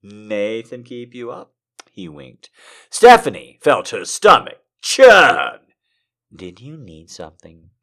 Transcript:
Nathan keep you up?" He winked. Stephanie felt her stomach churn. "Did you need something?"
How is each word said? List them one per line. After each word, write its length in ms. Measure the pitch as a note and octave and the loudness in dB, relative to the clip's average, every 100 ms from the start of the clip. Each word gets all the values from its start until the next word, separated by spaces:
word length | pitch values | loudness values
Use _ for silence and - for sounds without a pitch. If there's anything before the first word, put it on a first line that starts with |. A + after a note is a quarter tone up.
Nathan 800 | G2+ G#2 G#2+ G#2+ G#2 A2+ A#2 B2+ | -20 -20 -14 -10 -8 -10 -14 -20
keep 300 | A#2+ B2 A#2+ | -20 -20 -20
you 180 | B2 A#2+ | -18 -18
up?" 220 | - - _ _ _ - | -18 -20 _ _ _ -20
He 180 | - F2+ | -20 -20
winked. 400 | D2 B1+ A#1+ _ _ _ - _ | -20 -20 _ _ _ _ -20 _
Stephanie 680 | - A#3 A#3 D3+ F2+ B1+ _ | 2 4 6 2 -12 -20 _
felt 280 | - A#2 - | -2 -2 -4
her 160 | G#2+ - | -14 -12
stomach 540 | - G#3 D3+ - - _ _ | -4 2 2 0 -20 _ _
churn. 800 | - - C4 G3+ C#3+ - B1+ - _ _ _ _ _ _ _ F#2 | -10 4 6 6 4 0 -6 -12 _ _ _ _ _ _ _ _
"Did 240 | F#2 F2+ | -20 -20
you 180 | B2+ D#3+ | -20 -20
need 340 | G#2+ D#2+ E2 | -20 -20 -20
something?" 580 | - E2 E2 E2+ E2 E2 _ | -20 -20 _ -20 _ _ _